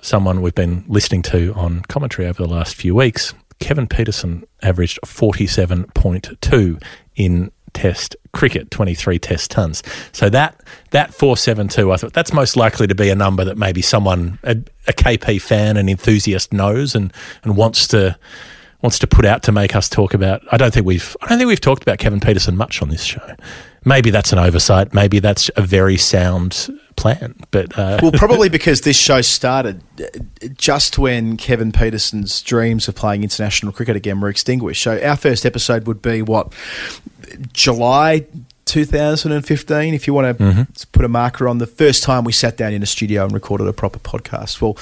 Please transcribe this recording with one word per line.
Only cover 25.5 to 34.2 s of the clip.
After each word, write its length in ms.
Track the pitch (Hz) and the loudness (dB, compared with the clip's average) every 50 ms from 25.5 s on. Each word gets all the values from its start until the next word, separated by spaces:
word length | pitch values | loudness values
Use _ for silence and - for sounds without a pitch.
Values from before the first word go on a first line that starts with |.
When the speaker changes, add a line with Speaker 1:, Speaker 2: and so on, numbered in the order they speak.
| - | -2
Speaker 1:
a 60 | - 101 | -2 0
very 340 | 90 101 95 95 95 95 | 2 2 2 4 4 2
sound 720 | 95 - - - 92 90 90 90 90 87 92 - - - - 269 - _ _ _ | 2 0 2 2 2 2 2 0 0 -2 -4 -4 -6 -8 -10 -12 -16 _ _ _
plan. 380 | - - 107 135 - 123 120 - - - - | -2 0 0 0 -2 -4 -12 -14 -16 -8 -4
But, 280 | - 98 90 - - - | -2 -2 -2 -2 -4 -4
uh, 200 | 98 95 101 - 165 | -4 -2 0 2 2
Speaker 2:
Well, 100 | 160 156 | 4 4
probably 380 | 143 208 208 240 226 208 185 | 4 4 4 4 4 4 4
because 320 | 165 156 - 170 143 - - | 2 0 0 2 0 2 2
this 160 | 147 135 - | 2 2 2
show 240 | - - 139 127 117 | 2 2 2 2 2
started, 580 | - - - - 127 127 135 123 107 95 87 - _ _ - | 2 0 0 0 0 0 0 -2 -4 -6 -10 -14 _ _ -14
uh, 60 | 80 - - - - - - - - 123 135 - | -14 -14 -12 -14 -16 -16 -16 -14 -16 -14 -10 -4
just 400 | - - 143 143 - - - - | -2 0 0 0 0 0 0 2
when 400 | 139 131 123 117 113 113 113 110 | 2 2 2 0 -2 -2 -4 -4
Kevin 340 | - - 123 110 113 110 107 | -2 -2 0 0 0 0 2
Peterson's 720 | - 113 110 110 104 - - - 107 101 98 - - - | 2 2 2 2 -2 -4 -4 -4 -4 -4 -6 -6 -8 -4
dreams 460 | - 123 117 113 117 113 110 - - | -2 0 0 2 2 0 0 -2 -4
of 60 | 101 | -4
playing 280 | - - 107 104 101 104 | -4 -2 -2 -2 -2 -2
international 500 | 98 - - 107 101 - - - 101 - | -4 -4 -4 -4 -4 -4 -4 -4 -4 -6
cricket 240 | - 120 120 107 | -4 -4 -2 -2
again 240 | 101 - 104 98 98 | -2 -2 -4 -4 -2